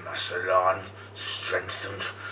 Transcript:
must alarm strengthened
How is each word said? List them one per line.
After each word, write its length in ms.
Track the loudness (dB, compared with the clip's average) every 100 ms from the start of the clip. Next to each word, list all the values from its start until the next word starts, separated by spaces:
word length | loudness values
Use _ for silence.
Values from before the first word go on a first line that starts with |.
must 260 | -2 -2 0
alarm 500 | 0 4 6 6 4 -2 -12 -12
strengthened 920 | -4 0 0 0 0 -2 -4 -4 -4 -6 -6 -10